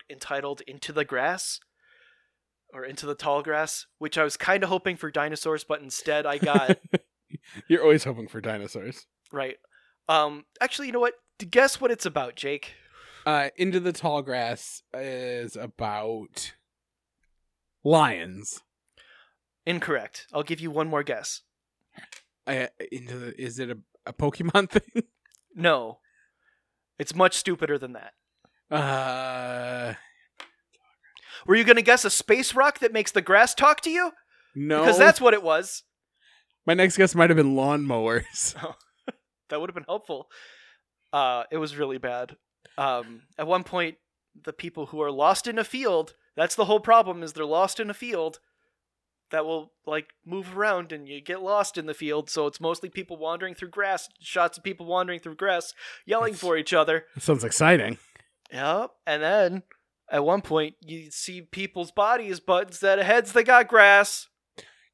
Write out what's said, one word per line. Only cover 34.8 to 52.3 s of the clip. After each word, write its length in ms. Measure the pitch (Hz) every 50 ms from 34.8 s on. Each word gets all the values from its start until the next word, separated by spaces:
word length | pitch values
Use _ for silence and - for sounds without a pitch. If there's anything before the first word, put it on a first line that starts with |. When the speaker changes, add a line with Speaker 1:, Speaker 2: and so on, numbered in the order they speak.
Speaker 1:
Because 160 | 156 247 208 -
that's 220 | 269 320 311 -
what 120 | 254 240 220
it 100 | 208 185
was. 400 | 160 156 160 190 196 - - - _ _ _ _ _ _ _ _ _ _ _ _ _ _ _ -
Speaker 2:
My 80 | 160 170
next 240 | 180 185 185 - 196
guess 160 | 190 175 -
might 140 | 170 170 170
have 80 | 170 160
been 180 | 147 135 135
lawnmowers. 1000 | 135 135 139 147 147 143 139 123 113 113 113 117 117 - - - - - - - -
<laughs> 40 | 165
Speaker 1:
Oh, 120 | 160 - _ _ _ _ _ _ -
<laughs> 420 | - _ _ _ _ _ _ -
that 100 | 151 151
would 100 | 165 180
have 60 | 175
been 80 | 175 143 -
helpful. 400 | 185 208 - - 156 131 143 _ - - - - - - - - _ _ _ _ _ _ _ _ -
Uh, 300 | 143 135 127 123 120 117 -
it 60 | 156 160
was 180 | 156 151 143
really 220 | 147 147 135 131 127
bad. 380 | 127 123 120 123 123 - - _ _ _ _ _ _ - _ -
Um, 460 | 139 135 127 120 117 113 117 113 _ _ _ -
at 80 | 151 160
one 160 | 185 185 175
point, 340 | - 185 175 175 160 160 _ _ _ _ _ _ _ _ - -
the 100 | 160 151
people 340 | - - 170 - 160 147 -
who 140 | 156 151
are 100 | 151 143
lost 340 | 139 135 147 170 190 - - 240
in 120 | 226 226
a 40 | 214
field, 500 | - - 254 269 220 180 160 160 - - _ _ _ -
that's 200 | - 165 175 -
the 100 | - 208
whole 140 | 180 214 214
problem, 420 | 208 220 233 233 214 185 180 170 165
is 100 | 156 143
they're 120 | 156 156
lost 340 | 147 156 165 190 190 - -
in 100 | 220 208
a 20 | 202
field 460 | - 247 240 220 170 156 160 160 - _ _ _ _ _ _ _ _ _ _ _ _ _ _ _ _ _ _
that 140 | - 160 156
will, 280 | 160 165 160 156 151 _ _ -
like, 280 | 156 151 156 151 _ _ _ -
move 320 | 165 175 196 185 180 185 196
around 340 | 208 214 196 180 170 156
and 160 | 160 151 143 139
you 120 | 139 143
get 200 | 147 160 175 190
lost 360 | 190 190 208 208 196 - - 175
in 80 | 160
the 80 | 156 147
field. 360 | - 156 147 151 151 151
So 180 | -